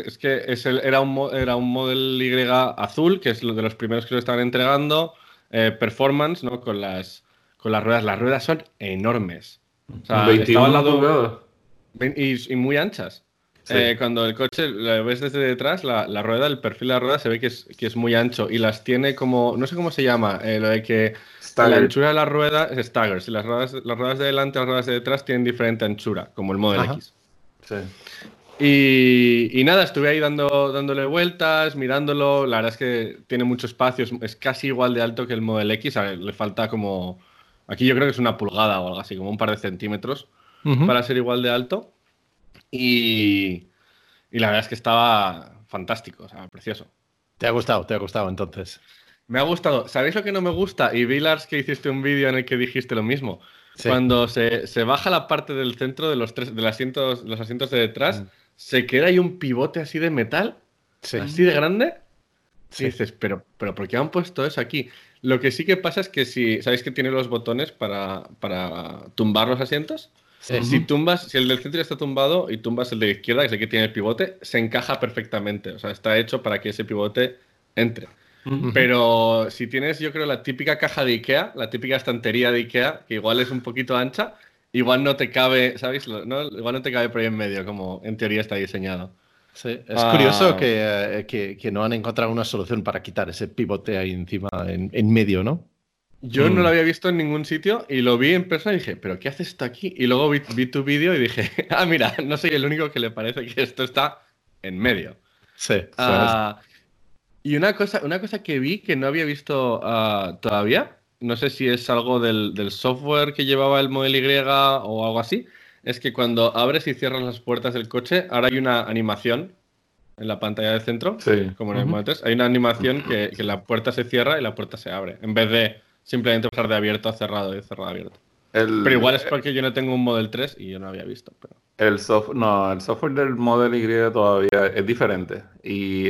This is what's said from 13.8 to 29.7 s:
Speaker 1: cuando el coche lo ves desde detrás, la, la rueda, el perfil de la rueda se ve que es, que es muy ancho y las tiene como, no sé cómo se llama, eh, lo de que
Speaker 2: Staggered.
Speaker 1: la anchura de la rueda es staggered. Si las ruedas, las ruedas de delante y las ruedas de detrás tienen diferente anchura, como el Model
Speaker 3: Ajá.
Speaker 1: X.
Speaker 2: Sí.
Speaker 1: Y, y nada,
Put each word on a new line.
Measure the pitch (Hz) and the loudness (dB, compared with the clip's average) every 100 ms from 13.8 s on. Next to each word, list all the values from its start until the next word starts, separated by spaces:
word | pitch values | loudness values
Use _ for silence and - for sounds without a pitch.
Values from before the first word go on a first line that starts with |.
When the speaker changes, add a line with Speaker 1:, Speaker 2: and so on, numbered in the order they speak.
| 120 110 | 2 2
Speaker 1:
cuando | 123 117 113 | 0 0 0
el | |
coche | 117 131 - 156 | 0 -2 0 -2
lo | 104 117 110 | -2 0 2
ves | 113 123 | 2 -2
desde | 139 139 | -2 0
detrás, | 131 123 131 180 | 0 0 0 -2
la, | 147 113 101 | 0 0 0
la | 104 | -2
rueda, | 107 117 147 | 0 2 2
el | 143 | 0
perfil | 110 - 127 | -4 -4 0
de | |
la | 127 | 2
rueda | 127 143 | 2 0
se | 120 | 0
ve | 117 | -2
que | 120 | -2
es, | 113 - - | -6 -14 -8
que | 110 | -6
es | |
muy | 113 117 | -2 2
ancho | 117 123 120 98 | 4 2 0 -2
y | 113 | 0
las | 110 110 | 0 0
tiene | - 123 139 | 0 2 2
como, | 135 127 123 120 117 | 0 0 2 2 0
no | 135 | -2
sé | 175 | -4
cómo | 170 | -4
se | 147 | 0
llama, | 131 120 107 95 | 2 4 2 0
eh, | 110 107 | -2 0
lo | 110 | 2
de | 110 | 0
que | 113 113 110 - - - | 2 2 2 -2 -16 -20
Speaker 2:
Staggered. | - - 120 120 | -4 4 6 8
Speaker 1:
la | |
anchura | 127 139 147 | 6 4 4
de | |
la | 151 | 4
rueda | 147 147 151 151 160 | 2 2 2 2 0
es | 127 113 | -2 -2
staggered. | 123 107 92 | 0 0 0
Si | 104 | -4
las | 107 | -4
ruedas, | 110 117 127 131 | -2 -2 -2 -6
las | 120 117 | -6 -4
ruedas | 127 135 | -2 -2
de | |
delante | 139 139 139 135 | 0 0 0 -2
y | |
las | 127 | 0
ruedas | 127 123 | 0 -2
de | |
detrás | 120 131 135 - | -2 -2 -2 0
tienen | 127 | 0
diferente | 123 120 117 113 | 0 0 0 0
anchura, | 107 101 113 92 - | -2 -2 -4 -6 -6
como | - 98 | -8 -4
el | 98 | 0
Model | 104 98 | 2 2
Speaker 3:
Ajá. | 110 | 0
Speaker 1:
X. | 147 - _ _ _ _ _ - | -4 -12 _ _ _ _ _ -12
Speaker 2:
Sí. | 101 95 - - - - - _ - | -10 -10 -16 -20 -20 -20 -20 _ 0
Speaker 1:
Y, | 143 139 139 131 127 123 120 117 117 127 | 6 6 8 6 8 8 6 6 4 4
y | |
nada, | 135 | 6